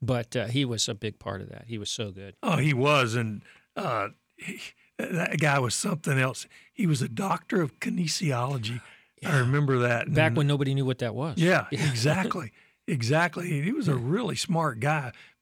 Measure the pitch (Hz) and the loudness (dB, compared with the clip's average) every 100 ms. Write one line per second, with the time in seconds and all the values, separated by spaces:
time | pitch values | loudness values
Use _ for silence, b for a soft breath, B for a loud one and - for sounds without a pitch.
0 | 123 123 - 127 110 131 131 110 - 104 | -2 -2 -2 -4 -2 0 0 0 -2 -4
1 | 107 - - 98 98 - 110 113 101 - | -6 -6 -8 -8 -10 -14 -12 -10 -6 -6
2 | 104 95 98 - 247 160 151 127 143 147 | -8 -10 -16 -8 -2 2 2 2 4 4
3 | 120 120 113 101 b b b - 185 113 | 4 0 -2 -4 b b b -8 -4 -2
4 | 101 - _ - 175 - B B B - | -4 -8 _ -16 -12 -12 B B B -10
5 | - 180 170 156 151 139 123 - 202 156 | -6 -4 -2 0 2 2 0 -2 -2 -4
6 | - 135 131 - - B B - 175 139 | 0 0 0 -2 -12 B B -2 0 2
7 | - 113 196 170 - 196 156 - 247 180 | 0 -4 -2 -2 -2 0 0 -2 -4 -2
8 | 160 - 160 123 127 135 110 120 B B | -2 0 0 0 0 -2 -4 -6 B B
9 | B _ - 143 123 143 143 127 120 117 | B _ 0 4 4 4 4 4 4 2
10 | - 147 156 120 143 147 139 139 131 127 | 2 4 4 4 2 2 2 0 0 -2
11 | 120 110 156 175 170 165 - - 151 120 | -4 -4 -4 2 4 4 2 -2 0 2
12 | 135 175 185 180 117 b b b - 147 | 2 2 0 -4 -6 b b b -4 -2
13 | 113 156 175 175 175 147 165 302 185 127 | 2 2 2 0 -4 -2 0 0 0 0
14 | 117 196 247 135 - 165 156 113 143 156 | 0 0 -2 -4 0 0 0 0 0 0
15 | 127 B B _ | -2 B B _